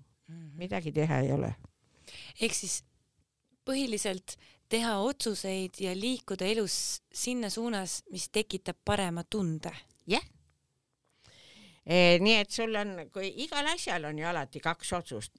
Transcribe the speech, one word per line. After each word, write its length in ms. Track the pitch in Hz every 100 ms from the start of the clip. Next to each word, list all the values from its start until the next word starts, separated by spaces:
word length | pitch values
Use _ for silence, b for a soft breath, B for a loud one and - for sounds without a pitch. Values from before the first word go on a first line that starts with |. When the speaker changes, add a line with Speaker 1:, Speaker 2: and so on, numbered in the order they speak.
| - _ -
Speaker 1:
Mhm. 300 | 165 160 151
Speaker 2:
Midagi 340 | 180 190 156
teha 280 | 151 156 135
ei 120 | 139
ole. 240 | 143 113 - - _ _ B B B B -
Speaker 1:
Ehk 120 | 220
siis 280 | - 185 - - _ _ _ _ _ _ _ -
põhiliselt 680 | 269 262 208 208 190 - - b b _
teha 260 | 226 233 202
otsuseid 800 | 233 277 233 196 190 190 185 -
ja 140 | 190 185
liikuda 500 | 233 254 - 190 185
elus 560 | 226 196 - - - -
sinna 360 | - 247 247 208
suunas, 500 | 226 233 208 185 - -
mis 180 | 180 -
tekitab 480 | 208 - 185 - - -
parema 380 | 202 185 170
tunde. 480 | - 175 175 160 170 - - _ -
Speaker 2:
Jah. 160 | 240 - - _ _ _ _ _ _ _ B B B B B B B -
Eh, 300 | 180 175 175
nii 220 | 208 220
et 80 | 202
sul 220 | - 226 214
on, 200 | 208 180 151
kui 180 | 190 190 -
igal 240 | 302 285 294
asjal 380 | 339 - 180 151
on 80 | 151
ju 80 | 165
alati 340 | 170 135 147
kaks 340 | 160 170 -
otsust. 420 | 180 - 110 -